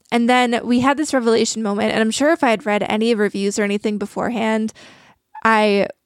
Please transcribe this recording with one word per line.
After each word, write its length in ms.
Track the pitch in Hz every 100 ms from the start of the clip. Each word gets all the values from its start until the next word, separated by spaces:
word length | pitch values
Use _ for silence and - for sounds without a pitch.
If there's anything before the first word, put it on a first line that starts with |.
| -
And 180 | 240 233
then 300 | 247 247 240
we 160 | - 240
had 160 | 262 285
this 160 | 302
revelation 520 | 269 226 226 226 220
moment, 260 | 220 202 214
and 80 | -
I'm 120 | 220
sure 180 | - 285
if 140 | 330
I 60 | 240
had 140 | 220
read 200 | 220 208
any 280 | - 214 226
reviews 440 | 220 208 196 196 202
or 60 |
anything 340 | 202 202 220 208
beforehand, 760 | 202 196 - 233 220 220 220 - - - - _ _ -
I 440 | 226 220 214 202 - -